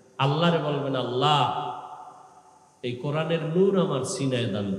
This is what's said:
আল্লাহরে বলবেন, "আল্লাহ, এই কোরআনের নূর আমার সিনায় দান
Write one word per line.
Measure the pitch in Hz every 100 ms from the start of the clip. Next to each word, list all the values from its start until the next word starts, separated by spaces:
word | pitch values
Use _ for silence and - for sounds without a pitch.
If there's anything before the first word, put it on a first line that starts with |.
| - -
আল্লাহরে | 139 156 170 165
বলবেন, | 147 139 135 131
"আল্লাহ, | 120 123 143 143 110 - - - - - - - - - - - - _
এই | 123 120
কোরআনের | 147 151 160 165
নূর | 156 170 190 190
আমার | 156 135
সিনায় | 127 - 135 123 110
দান | 104 98